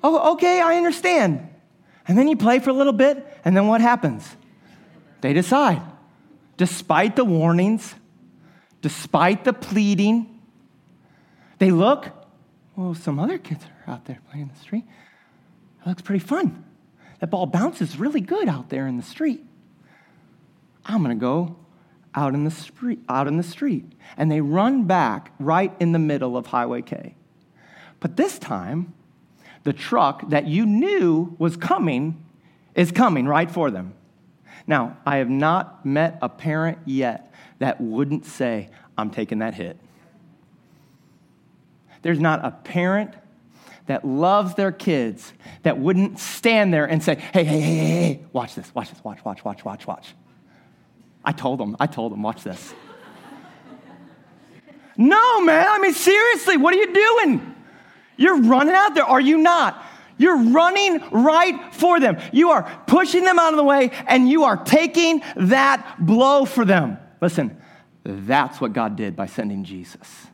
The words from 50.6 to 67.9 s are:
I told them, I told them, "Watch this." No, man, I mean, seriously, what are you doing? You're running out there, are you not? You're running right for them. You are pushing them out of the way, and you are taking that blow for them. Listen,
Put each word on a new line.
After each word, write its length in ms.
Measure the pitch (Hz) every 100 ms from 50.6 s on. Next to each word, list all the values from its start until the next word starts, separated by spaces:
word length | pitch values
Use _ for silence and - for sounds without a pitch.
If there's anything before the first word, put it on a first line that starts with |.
| _ _ _ _ _ _
I 80 | -
told 260 | 160 131 135
them, 180 | 104 107
I 80 | 143
told 240 | 131 113
them, 100 | 104
"Watch 220 | 104 110
this." 280 | 101 90 - - - - - - - - - - - - - - - _ _ _ _ - _ - - -
No, 440 | 254 403 466 453
man, 260 | 330 311 381
I 120 | 427
mean, 120 | 392
seriously, 640 | 294 349 403 466 415 - 330
what 160 | 311
are 60 | 370
you 160 | 403
doing? 600 | 370 440 466 359 220 - - - - _ _ _ -
You're 240 | 311 330
running 320 | 226 254 294
out 200 | 370 415
there, 100 | 302
are 160 | 254 262
you 180 | 269 311
not? 440 | 330 339 226 - - - - -
You're 200 | 320 320
running 600 | 233 285 349 392 403 330 -
right 640 | 220 269 320 359 - -
for 260 | - 349 339
them. 180 | 254 160 -
You 180 | 240 339
are 120 | 269 - - -
pushing 380 | 320 330 359
them 140 | 370 349
out 140 | 330
of 40 | 311
the 80 |
way, 260 | 285 277 254 - -
and 220 | 254 254
you 160 | 311
are 120 | 277 190
taking 640 | - 302 339 339 330 320 - -
that 600 | 185 262 269 277 - -
blow 460 | 165 226 269 285
for 200 | 269 -
them. 340 | 202 185 131 101 - _
Listen, 400 | 175 170 123 - - - _